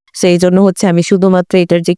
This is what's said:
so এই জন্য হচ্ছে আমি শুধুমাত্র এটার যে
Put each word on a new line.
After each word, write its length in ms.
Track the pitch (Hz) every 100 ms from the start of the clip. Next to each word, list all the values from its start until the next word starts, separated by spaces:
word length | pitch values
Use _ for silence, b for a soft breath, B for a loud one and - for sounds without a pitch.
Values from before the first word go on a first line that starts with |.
| _ -
so 60 | 180
এই 120 | 175
জন্য 220 | 180 185
হচ্ছে 260 | 196 - 202
আমি 160 | 170
শুধুমাত্র 560 | - 190 190 185 175 185
এটার 240 | 175 175
যে 120 | 170